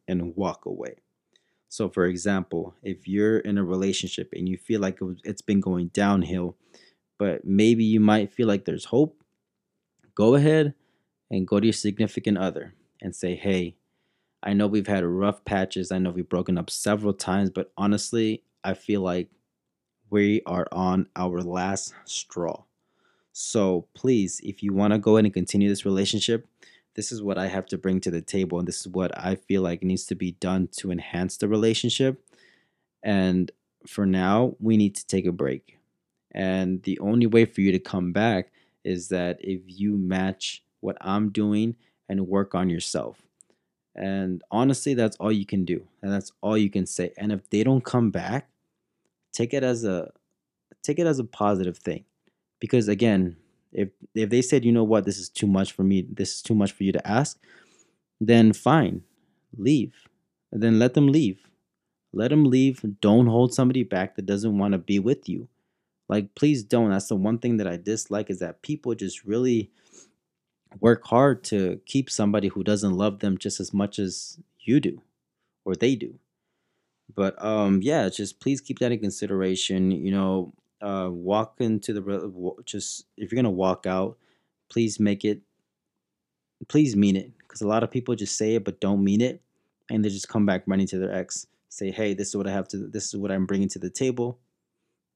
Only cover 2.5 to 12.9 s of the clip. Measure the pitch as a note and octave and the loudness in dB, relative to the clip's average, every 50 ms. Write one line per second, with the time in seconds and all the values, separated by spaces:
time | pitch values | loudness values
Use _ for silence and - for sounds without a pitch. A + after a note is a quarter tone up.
2.5 | - E2 E2+ F#2 - _ - G2+ F#2 - - F#2 F#2+ G2+ G#2 G#2+ A2 A2 - G#2 | -6 -6 -6 -6 -12 _ -10 -10 -10 -10 -8 -4 -2 2 2 2 2 2 0 0
3.5 | G2+ G2+ G2 F2 F2+ F#2 F#2+ G2 F#2+ - - F#2 - - F#2 - - - F2+ F#2 | 0 0 0 0 0 0 0 0 -2 -2 -4 -8 -8 -8 -10 -10 -8 -6 -4 -4
4.5 | F#2 F#2 - - A2+ G#2+ G2+ F#2+ F#2 - G2 F#2 F2+ - - - G2+ - - - | -4 -4 -4 -4 -2 -2 -2 -2 -4 -4 -8 -8 -10 -10 -10 -12 -12 -8 -4 0
5.5 | G#2 G2 F#2 F#2 F2+ F2+ F2 E2+ - - G#2 G2+ G2+ F#2+ E2+ D#2 F2+ F2+ F2 F2 | 0 2 2 0 -2 -2 -2 -2 0 2 2 4 4 2 0 0 -2 -4 -4 -6
6.5 | F2 _ _ _ _ - _ _ _ _ _ _ _ - G2+ G2 D#2+ - - - | -8 _ _ _ _ -20 _ _ _ _ _ _ _ -4 -2 -2 -2 -4 -2 0
7.5 | G2 G2 G#2+ A2+ A#2+ A2+ A2+ A2 A2 A2 G#2+ G#2+ G#2+ G#2+ G#2 G2 _ - B2 A2 | 4 4 6 6 6 4 4 4 4 6 6 6 6 4 2 0 _ 0 2 2
8.5 | G2+ G2 - - - - - - - B2 D3+ D#3 - _ _ _ _ _ _ _ | 2 0 0 -4 -6 -6 -6 -2 2 2 2 2 -2 _ _ _ _ _ _ _
9.5 | _ _ _ _ _ _ _ _ _ _ _ _ - - G#2 A2+ C3 C#3+ C#3+ D#3 | _ _ _ _ _ _ _ _ _ _ _ _ -2 2 4 6 6 6 6 4
10.5 | D#3 D#3+ D3+ D3 C#3+ _ _ _ _ _ _ _ _ _ _ - - F#2+ F#2 F2+ | 4 4 2 0 -2 _ _ _ _ _ _ _ _ _ _ -6 -4 -4 -2 2
11.5 | G#2 G2+ G2+ A2+ G#2 - - G#2 F#2+ - A2 G2+ - - - A2 G#2 F2+ F#2+ F2+ | 2 4 4 4 2 2 -2 -4 -2 0 -2 -2 -2 -4 0 0 0 0 0 -2
12.5 | D#2+ - - - - _ _ _ | -4 -6 -10 -12 -18 _ _ _